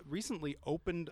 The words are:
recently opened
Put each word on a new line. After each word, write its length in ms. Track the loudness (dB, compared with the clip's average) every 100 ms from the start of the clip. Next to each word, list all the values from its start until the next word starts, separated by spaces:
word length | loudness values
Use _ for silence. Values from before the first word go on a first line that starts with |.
| 0
recently 480 | -2 0 0 0 0 0
opened 440 | 0 2 0 -2